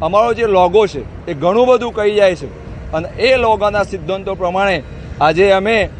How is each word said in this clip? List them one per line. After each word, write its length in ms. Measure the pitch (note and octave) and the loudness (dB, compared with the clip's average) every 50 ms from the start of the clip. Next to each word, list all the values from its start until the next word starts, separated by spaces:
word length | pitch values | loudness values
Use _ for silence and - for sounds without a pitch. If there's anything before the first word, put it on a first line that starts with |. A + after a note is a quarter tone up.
અમારો 320 | D#3+ D#3+ F#3+ G#3 A#3 A#3+ A3+ | -4 0 2 2 2 2 0
જે 120 | A3 A#3 | 0 0
લોગો 400 | G#3+ G3 F#3 F3+ F3 F3+ G#3+ G#3+ | 2 4 4 4 6 4 4 4
છે 400 | E3+ - C3+ A2 - - - - | 2 -2 -8 -10 -12 -14 -12 -10
એ 80 | F3 E3+ | -10 -6
ઘણું 320 | C3+ D#3+ F3 G3+ A#3 B3+ | -2 0 2 2 4 4
બધું 280 | B3 B3+ A3+ A#3+ A#3 - | 4 4 2 0 -4 -4
કહી 200 | A3 G#3 G#3 G#3 | -2 -2 0 2
જાય 200 | G#3 G3+ F#3+ F3 | 4 4 2 2
છે 120 | - C3+ B2 - - - - - - - - | 0 -8 -14 -14 -16 -16 -14 -14 -14 -10 -6
અને 160 | - D#3+ E3+ - | -6 -6 -6 -6
એ 280 | - - G3+ C4 C4 | -4 -2 2 2 2
લોગોના 460 | B3+ A#3 A3 A3 G3 G3+ G#3 G3+ G#3 | 4 4 2 2 2 0 0 0 -2
સિદ્ધાંતો 520 | G3 - G3+ F#3 D3+ D#3+ F#3+ G3 F#3+ G3 G3 | -2 -4 -6 -8 -6 -6 -6 -6 -6 -6 -6
પ્રમાણે 480 | - F#3 F3 F3+ F#3+ G3+ G3 F3+ D3+ B2+ - - - - - - - | -4 -4 -2 0 0 0 0 0 -2 -4 -10 -14 -16 -14 -14 -2 0
આજે 320 | D3 D#3 D#3+ E3+ G3 G3 | 0 2 4 4 4 4
અમે 360 | F#3+ F#3+ F#3+ G#3+ A3+ G#3+ F#3 D#3 - | 4 2 2 0 0 0 -2 -2 -6